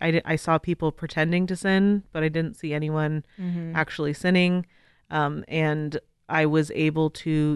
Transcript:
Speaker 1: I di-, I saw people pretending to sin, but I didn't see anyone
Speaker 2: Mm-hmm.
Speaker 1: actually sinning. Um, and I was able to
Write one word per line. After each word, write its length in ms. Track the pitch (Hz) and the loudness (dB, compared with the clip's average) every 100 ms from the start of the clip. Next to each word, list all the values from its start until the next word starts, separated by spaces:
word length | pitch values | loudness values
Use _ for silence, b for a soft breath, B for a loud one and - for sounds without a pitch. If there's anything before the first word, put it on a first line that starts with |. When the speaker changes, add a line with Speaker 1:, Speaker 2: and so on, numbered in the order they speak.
Speaker 1:
I 100 | 165 | 0
di-, 100 | 165 - | 0 0
I 100 | 160 | -4
saw 220 | - 160 | 2 0
people 340 | - 170 156 | 0 -2 -2
pretending 560 | - 160 - 160 175 180 | -4 -8 -2 0 0 0
to 80 | 180 | -2
sin, 480 | 196 190 202 202 - | 2 4 4 2 -2
but 100 | 160 | -2
I 60 | 156 | -2
didn't 280 | 160 165 - | 0 -4 -6
see 160 | 156 | -6
anyone 500 | 147 151 156 151 156 - - | -4 -2 0 0 -2 -6 -10
Speaker 2:
Mm-hmm. 360 | 180 175 165 165 | -6 -4 -4 -4
Speaker 1:
actually 340 | 156 - 147 | -4 -2 -4
sinning. 520 | 147 180 185 180 180 175 b b b b | 0 2 4 4 2 -4 b b b b
Um, 360 | 156 143 151 - | -2 -2 -4 -6
and 500 | 160 156 151 151 151 _ _ - | -2 0 0 -2 -6 _ _ -4
I 180 | 160 156 | 2 4
was 240 | 156 151 | 2 0
able 380 | - 156 156 156 | 0 0 2 -2
to 440 | - 165 156 151 | -2 -2 0 0